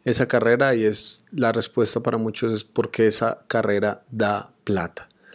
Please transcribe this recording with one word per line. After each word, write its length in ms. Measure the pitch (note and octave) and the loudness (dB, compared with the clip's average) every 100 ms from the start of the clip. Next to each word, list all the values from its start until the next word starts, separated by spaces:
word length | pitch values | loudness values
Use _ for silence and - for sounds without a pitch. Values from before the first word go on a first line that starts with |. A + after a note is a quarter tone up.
| - | -2
esa 220 | A2+ B2 | 0 2
carrera?". 480 | B2 A#2 A#2+ C3+ A#2+ | 2 4 4 2 2
Y 80 | |
es, 400 | G#2+ G#2 - - - | 0 0 -8 -14 -12
la 200 | E3 A#2 | -2 0
respuesta 500 | A2+ - - A2 A#2+ | 0 -2 -2 0 0
para 160 | A#2+ A2+ | -2 -2
muchos 360 | A2 G#2 A#2 | -4 -2 -2
es 100 | G#2+ | -2
porque 440 | - - - - A2 | -4 -4 -2 2 2
esa 360 | - A2+ - - | 2 -2 -4 -4
carrera 560 | A2+ A2 G2+ G#2 - - | -2 0 0 0 -4 -8
da 420 | A2+ G#2 G2+ - _ | -2 0 -2 -6 _
plata. 460 | - F#2+ E2+ - - _ - | -4 -2 -2 -10 -20 _ -20